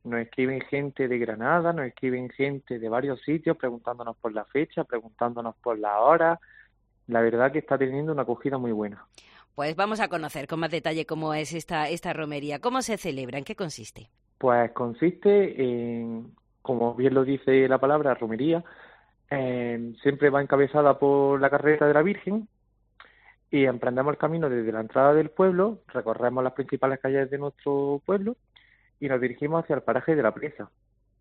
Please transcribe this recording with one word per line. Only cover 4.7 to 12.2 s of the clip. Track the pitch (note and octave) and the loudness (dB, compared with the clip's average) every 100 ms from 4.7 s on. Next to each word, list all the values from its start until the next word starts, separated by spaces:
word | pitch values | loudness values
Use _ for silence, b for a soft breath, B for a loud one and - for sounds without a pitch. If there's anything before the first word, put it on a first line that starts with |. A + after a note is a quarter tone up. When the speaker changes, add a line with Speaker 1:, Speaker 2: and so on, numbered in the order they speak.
| E3+ D#3 | -6 -6
Speaker 1:
preguntándonos | A#2 A2+ - A#2+ A#2+ A#2 - | -6 -8 -4 -4 -4 -8 -6
por | A#2+ A2 | -4 -4
la | G#2 G#2 | -2 4
hora. | C3 E3 E3 E3+ b b b _ _ _ - | 6 6 4 0 b b b _ _ _ -2
La | A#2 | 2
verdad | A#2 A#2 C3+ | 2 2 2
que | D3+ | 0
está | - C3+ | -2 0
teniendo | C3 C#3 D#3 | 0 -2 -4
una | D3 | -4
acogida | B2 A#2+ C#3 C3 | -4 -4 -4 -4
muy | A#2+ | -4
buena. | G#2+ G#2 G#2 - - b b b - | -4 -6 -10 -20 -20 b b b -8
Speaker 2:
Pues | D3+ E3 | -6 -2
vamos | G#3 A3 | -4 -2
a | G3 | -2
conocer | E3+ D3+ D3 C3+ | -4 -8 -10 -8
con | D#3+ | -6
más | D#3+ | -4
detalle | D#3+ D#3 D#3+ D3+ | -4 -4 -4 -6
cómo | D#3 D#3 | -6 -4
es | D3+ D3+ | -4 -6
esta, | E3 - D#3+ D3+ | -10 -6 -4 -4
esta | E3+ F3+ | -4 -6
romería. | D3+ | -6